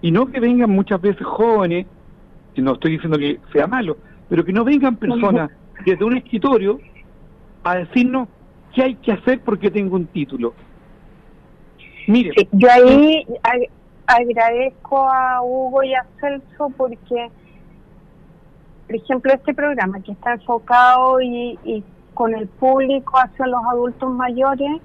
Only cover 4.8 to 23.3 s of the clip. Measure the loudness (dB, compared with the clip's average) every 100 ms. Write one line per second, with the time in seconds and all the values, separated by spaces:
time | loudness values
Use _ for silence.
4.8 | 2 -2 -2 0 2 0 -2 -10 -20 -6
5.8 | -2 0 0 -2 -4 -4 0 2 0 -4
6.8 | -8 -20 -20 -20 -20 -20 -20 -10 -4 -4
7.8 | -2 0 0 -2 -6 _ -20 -20 -10 -2
8.8 | -2 -2 -4 -2 0 -2 -2 -2 -2 -2
9.8 | -4 -4 -4 -6 -8 -6 -6 -8 -20 -20
10.8 | -20 -20 -20 -20 -20 -20 -20 -20 -20 _
11.8 | -20 -14 0 0 2 0 0 4 6 8
12.8 | 8 8 6 2 -2 -6 -2 -2 -4 -8
13.8 | _ -14 0 2 2 0 0 0 -4 -6
14.8 | -4 0 2 0 0 -2 -4 -4 -2 0
15.8 | 0 -2 -6 -8 -8 -8 -12 -8 -8 -4
16.8 | -6 -6 -8 -8 -8 -16 -20 -20 -20 -20
17.8 | -20 -20 -20 -20 -20 -20 -20 -20 -20 -20
18.8 | -12 -12 -6 -4 0 0 -2 -4 -4 -4
19.8 | -6 -8 -14 -10 -6 -6 -4 -6 0 4
20.8 | 6 4 4 2 0 -6 -10 -10 -10 -10
21.8 | -10 -20 -20 -6 -4 -4 -8 -2 0 2
22.8 | 2 -2 0 0 0